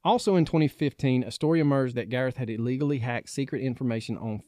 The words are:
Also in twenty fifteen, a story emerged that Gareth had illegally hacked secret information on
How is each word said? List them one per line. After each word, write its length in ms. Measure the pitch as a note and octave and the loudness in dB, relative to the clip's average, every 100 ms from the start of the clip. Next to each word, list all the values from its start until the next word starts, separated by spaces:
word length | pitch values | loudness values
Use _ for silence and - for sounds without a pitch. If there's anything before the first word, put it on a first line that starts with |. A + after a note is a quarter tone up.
| F3 | 0
Also 300 | A#3+ - F#3 | 2 4 4
in 100 | D#3+ | 4
twenty 220 | E3 D3+ | 2 2
fifteen, 540 | - D3 - C3+ B2+ | 0 -4 0 2 2
a 80 | A#2+ | 0
story 300 | - D3+ E3 | -2 0 2
emerged 360 | D3 C#3 B2+ A#2+ | 4 2 0 -2
that 120 | G#2 | -2
Gareth 300 | B2+ C3 B2+ | -2 -2 -2
had 100 | A#2 | -4
illegally 520 | A2+ A#2 C3 D3 C#3 | -2 -2 0 0 0
hacked 280 | A#2+ A#2+ - | -2 -4 -4
secret 320 | - C3+ B2+ | -6 -4 -2
information 560 | B2+ A#2+ B2+ A2+ - G#2+ | -2 -2 -2 -2 -4 -6
on 240 | A2+ G#2+ | -6 -6